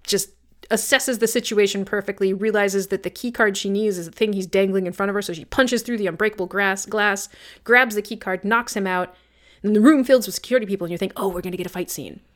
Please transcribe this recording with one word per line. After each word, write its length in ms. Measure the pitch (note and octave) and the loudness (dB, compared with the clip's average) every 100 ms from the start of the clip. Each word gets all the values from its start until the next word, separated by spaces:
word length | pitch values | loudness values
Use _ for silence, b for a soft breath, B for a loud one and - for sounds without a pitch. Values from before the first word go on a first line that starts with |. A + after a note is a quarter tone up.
| - | -4
just 240 | G3 - _ _ _ - | -2 -4 _ _ _ -4
assesses 500 | A3 - C4 C4 A3 | -2 2 2 2 0
the 60 | A3 | 0
situation 580 | B3 - G#3+ G3+ G3 | 0 0 2 2 0
perfectly, 480 | G3 G#3 G3+ G3 F#3+ | -4 -4 -4 -2 0
realizes 560 | F#3+ G#3+ G#3 G3+ G3 F#3 | 0 0 2 2 0 -2
that 140 | F#3+ | -4
the 80 | F#3 | -6
key 200 | - A#3+ | -8 -6
card 260 | A#3+ G#3+ G3 | 0 0 0
she 140 | G3 | -2
needs 280 | G3+ G#3+ F3+ | -2 -2 -2
is 80 | E3 | -8
the 60 | |
thing 200 | - A3 | -2 -2
he's 140 | G3 F#3 | -2 0
dangling 400 | G3 G3 F#3+ F3+ | 2 2 0 -2
in 60 | |
front 160 | F#3+ G3+ | -2 -2
of 40 | |
her, 80 | G3+ | -2
so 100 | G3 | -6
she 120 | D#3+ - | -10 -2
punches 360 | - B3+ A#3+ | 0 2 0
through 160 | - A3+ | -2 -4
the 80 | F#3 | -4
unbreakable 400 | E3 G#3+ G#3 F3+ | 0 -2 -2 -4
grass, 380 | G3 G3 G3 - | -2 0 -2 -4
glass, 420 | G#3+ G#3 G3 - B B B | 0 0 0 -6 B B B
grabs 300 | - B3 B3+ | 4 4 4
the 80 | G#3 | 0
key 140 | - A3+ | -6 -6
card, 280 | G3 F#3 | -4 -4
knocks 300 | G3+ A#3 A#3 G#3 | 0 0 0 -4
him 100 | F#3+ | -2
out, 280 | F3+ F3+ b b b b b | -2 -4 b b b b b
and 120 | G3+ G#3+ | 2 6
the 40 | |
room 240 | B3 D4 | 8 6
fills 220 | B3+ B3+ F#3+ | 6 4 4
with 80 | |
security 320 | - - B3 G3+ | -8 0 0 0
people, 180 | F#3+ E3+ | -4 -4
and 60 | |
you 60 | F3 | -4
think, 140 | F#3+ - | -6 -4
"Oh, 120 | G3 | -4
we're 140 | F3 | -4
gonna 140 | F#3 F3+ | -6 -6
get 80 | F3+ | -6
a 40 | |
fight 200 | F3+ - | -8 -8
scene." 300 | - D#2 - _ | -8 -12 -16 _